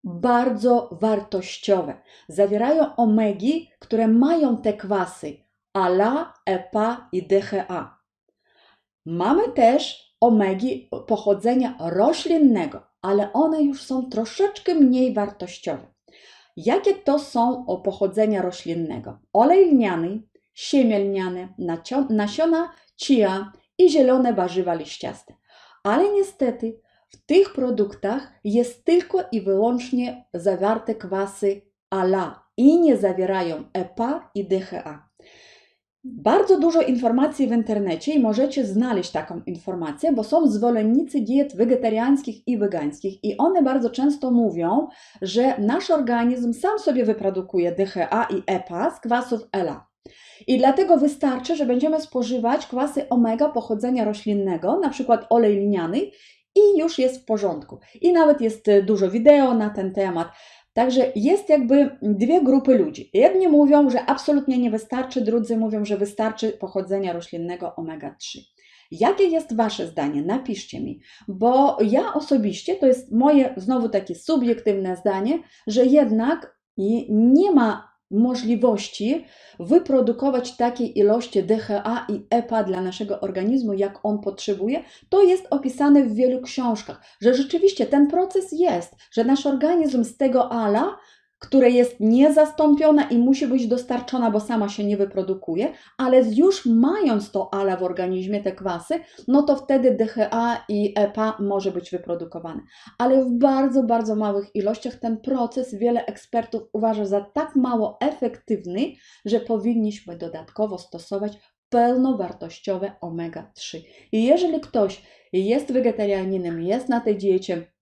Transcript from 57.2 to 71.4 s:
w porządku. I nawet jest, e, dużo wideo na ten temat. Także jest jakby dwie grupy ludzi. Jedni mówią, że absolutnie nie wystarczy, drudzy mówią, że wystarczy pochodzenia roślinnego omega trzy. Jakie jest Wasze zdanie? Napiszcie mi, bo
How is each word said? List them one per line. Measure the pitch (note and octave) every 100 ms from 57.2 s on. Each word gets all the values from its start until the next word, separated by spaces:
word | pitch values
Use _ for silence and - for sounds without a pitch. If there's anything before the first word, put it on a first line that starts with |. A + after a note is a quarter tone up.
w | -
porządku. | G#3+ G3 D3+ - - _ -
I | E4+
nawet | F4 D4+ C#4+
jest, | A3+ A3 -
e, | G3+
dużo | F#3+ G3+ F#3+
wideo | A3 A#3+ D4 C4
na | A#3 G#3+
ten | G#3 F#3+
temat. | F#3 F#3+ E3+ E3+ - - - _
Także | - B3+ B3+ A#3+ A3
jest | A#3+ G4+ -
jakby | D4+ A#3 C#4 C#4 -
dwie | G#3 G3 A#3+ F4
grupy | C4+ C4+ C4+ A#3+
ludzi. | E3 - -
Jedni | G3 D4 F#4+ F#4
mówią, | D4 C#4+ D4 C#4
że | A#3+ -
absolutnie | C#4 - D4 C#4 B3+
nie | B3
wystarczy, | G#3+ - B3 C4 C4
drudzy | G#3+ A#3 A3 A3+
mówią, | A3 G#3+ G#3
że | G3+
wystarczy | G3+ - A3 A3 A3
pochodzenia | - F#3+ F#3+ F#3+ G3 F#3+
roślinnego | E3+ E3+ E3+ E3+ F3 E3+ -
omega | D#3+ D#3 D3 -
trzy. | - C3+ _ _ _ _ _
Jakie | E3 A#3 G4+
jest | F#4+ D#4+ D#4 A3+
Wasze | A3 - E3+
zdanie? | E3 C#3+ D3
Napiszcie | D#3+ B3 C4 G#3 - -
mi, | - - _ - -
bo | F#3+